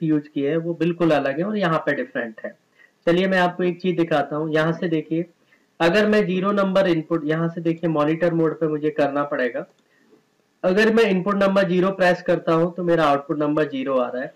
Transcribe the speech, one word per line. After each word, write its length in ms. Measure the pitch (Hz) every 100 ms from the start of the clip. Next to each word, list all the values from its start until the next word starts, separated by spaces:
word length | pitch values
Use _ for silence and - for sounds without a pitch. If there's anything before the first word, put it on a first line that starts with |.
use 260 | 160 151 147
किए 160 | 147 139
हैं 60 | 165
वो 180 | 165
बिल्कुल 360 | 165 165 170 170
अलग 280 | 143 135 139
है 60 |
और 120 | 196 208
यहाँ 220 | 175 156
पे 160 | -
different 460 | 139 123 131 117 110
है। 100 | 107 - _ _ _ _ -
चलिए 200 | 175 190
मैं 120 | 185
आपको 240 | 180 175
एक 180 | 180 170
चीज 160 | 185 165
दिखाता 400 | 170 151 139 151
हूँ। 160 | 160
यहाँ 200 | 156 160
से 160 | 165 175
देखिए, 360 | 160 151 160 175 _ _ _ _ -
अगर 260 | 170 202 208
मैं 200 | 208 180
zero 260 | 185 196
number 360 | 202 190 190 190
input, 340 | 165 156 165
यहाँ 240 | 151 160 165
से 120 | 170
देखिए 300 | 165 165 170
monitor 440 | 151 147 165 170
mode 260 | 165 160 151
पे 80 | 160
मुझे 220 | 151 151
करना 340 | 151 143 139
पड़ेगा। 420 | 143 143 123 139 180 _ _ _ _ _ _ _ _ _
अगर 300 | 185 190 220
मैं 100 | 220
input 300 | 214 185 196
number 340 | 202 196 190 180
zero 220 | 180 190
press 320 | 190 180 175
करता 300 | - 165 -
हूँ 220 | 165 175
तो 100 | 175
मेरा 200 | 175 165
output 340 | 151 139 - 151
number 260 | 147 151
zero 320 | 143 135 131 131
आ 120 | 120
रहा 140 | 123
है। 120 | 147